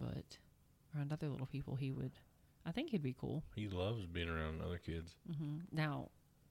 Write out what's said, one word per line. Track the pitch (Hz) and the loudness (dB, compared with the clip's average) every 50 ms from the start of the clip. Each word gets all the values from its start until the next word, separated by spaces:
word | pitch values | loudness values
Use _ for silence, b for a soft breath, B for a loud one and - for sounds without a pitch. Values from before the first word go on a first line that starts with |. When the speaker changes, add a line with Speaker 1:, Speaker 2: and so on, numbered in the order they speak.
Speaker 1:
but | 135 123 - - - - - - - - - - - - - - - - - | -2 -2 -2 -2 -4 -8 -12 -20 -20 -20 -20 -20 -20 -20 -20 -20 -12 -4 -2
around | 147 143 143 156 | 0 2 2 2
other | 151 - 151 | 2 2 0
little | 131 - 131 | 0 0 -2
people, | 131 - 135 139 - 139 | -2 -2 -2 -2 0 0
he | 127 139 135 135 | 0 2 0 0
would, | 131 131 131 - - - - - - - - - - - | 0 -2 -2 -4 -8 -14 -20 -20 -20 -20 -20 -20 -8 -6
I | 160 165 | -2 0
think | 240 302 349 | 0 2 2
he'd | - 185 147 | 2 2 4
be | 131 123 | 2 0
cool. | - - 127 117 151 151 - - | 0 0 0 0 0 -2 -2 -2
Speaker 2:
He | - 104 104 | -2 -2 0
loves | 95 90 90 101 117 117 95 | 2 2 2 4 2 0 -2
being | 85 85 87 85 82 | -2 0 0 2 2
around | 82 82 80 80 80 80 | 2 2 2 2 0 0
other | 80 80 87 85 | 0 0 -2 -2
kids. | - - 80 82 82 85 - - - - | -2 -2 -2 -2 -2 -6 -10 -10 -6 -4
Speaker 1:
Mm-hmm. | 170 143 156 147 151 151 170 190 | -2 -2 0 0 -2 -2 -4 -2
Now, | - 156 156 147 143 135 - - - - - - - - - - | 0 2 2 2 2 0 -2 -6 -10 -16 -20 -20 -20 -20 -20 -20